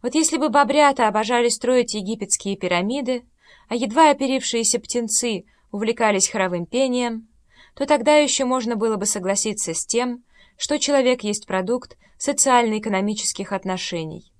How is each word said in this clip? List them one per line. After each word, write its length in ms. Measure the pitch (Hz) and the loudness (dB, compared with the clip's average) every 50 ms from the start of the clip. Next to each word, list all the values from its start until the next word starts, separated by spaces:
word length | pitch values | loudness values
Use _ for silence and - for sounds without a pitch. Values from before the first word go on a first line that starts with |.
| - | -6
Вот 120 | 240 247 | -2 0
если 240 | 311 320 - - 302 | 0 0 0 0 0
бы 100 | 269 302 | 0 2
бобрята 600 | 214 285 285 - 269 294 294 285 277 - 247 214 | 4 4 4 4 4 4 6 4 4 4 2 2
обожали 400 | 196 214 220 208 247 240 240 233 | 2 0 0 0 0 2 2 2
строить 460 | 233 - - 240 254 247 240 240 - | 0 0 0 2 2 2 2 0 -2
египетские 600 | 214 196 190 220 220 208 196 - - - 202 196 | -8 -6 -6 -6 -6 -4 -4 -4 -4 -2 -4 -6
пирамиды, 680 | 196 - 180 180 175 180 202 247 285 269 226 302 294 - _ _ _ _ _ - - _ _ | -4 -2 -2 -2 0 0 -2 -4 -4 -2 -4 -4 -4 -6 _ _ _ _ _ -20 -20 _ _
а 60 | 226 | -4
едва 360 | 240 233 233 214 277 320 311 | -4 -2 -2 4 6 6 6
оперившиеся 680 | 285 294 277 262 269 262 - - - 233 233 - - 233 | 6 4 2 0 0 -2 -2 -2 -2 -2 0 0 -2 -2
птенцы 640 | 233 - - 240 233 220 - - - 240 220 180 - _ _ _ _ _ | -4 -4 -4 -4 -4 -2 -2 -2 -2 -2 -4 -6 -8 _ _ _ _ _
увлекались 580 | - 208 214 220 233 - 233 214 202 190 190 - | -8 -6 -2 -2 -2 0 2 2 2 2 0 0
хоровым 380 | - 220 190 185 180 175 170 | 0 0 -2 -2 -2 -4 -6
пением, 640 | - - 240 269 262 247 247 247 240 226 226 226 _ _ _ _ _ _ _ - _ _ | -4 0 0 0 2 0 0 -2 -2 -4 -6 -10 _ _ _ _ _ _ _ -20 _ _
то 100 | - 269 | -6 0
тогда 300 | 277 302 285 233 254 302 | 0 2 2 4 4 6
еще 300 | 302 294 277 - - 269 | 6 6 4 2 -2 0
можно 300 | 247 254 254 233 226 240 | 0 0 0 -2 -2 -4
было 200 | 214 214 226 220 | -2 -2 -2 -2
бы 100 | 202 190 | -2 -2
согласиться 680 | 208 - 208 180 185 196 202 - 220 208 208 - - 165 | -4 -4 -4 -4 -2 -2 -2 -2 -4 -4 -6 -6 -6 -6
с 100 | - - | -6 -6
тем, 400 | _ - 226 247 247 240 247 _ _ _ _ _ _ _ | _ -2 -2 -2 -2 -4 -8 _ _ _ _ _ _ _
что 220 | _ - - 294 302 | _ -4 -2 -2 -2
человек 440 | 285 - 285 277 262 247 254 247 208 | 0 2 2 4 4 4 2 0 0
есть 240 | 208 208 208 - | -6 -6 -6 -6
продукт 500 | _ 190 190 185 185 240 254 247 - - _ _ _ _ _ | _ -4 -4 -2 -2 -4 -4 -4 -10 -20 _ _ _ _ _
социально-экономических 1300 | - - 285 285 - 277 254 240 233 226 214 214 214 - 202 190 196 208 214 214 - - - - 202 - 202 | -4 -4 0 0 2 4 4 4 4 2 0 -2 -4 -2 -2 0 0 -2 -4 -4 -6 -6 -6 -6 -8 -6 -6
отношений 800 | 190 190 190 185 185 - - - 170 160 156 160 170 - _ _ _ | -6 -4 -4 -6 -6 -6 -6 -6 -6 -8 -8 -10 -14 -16 _ _ _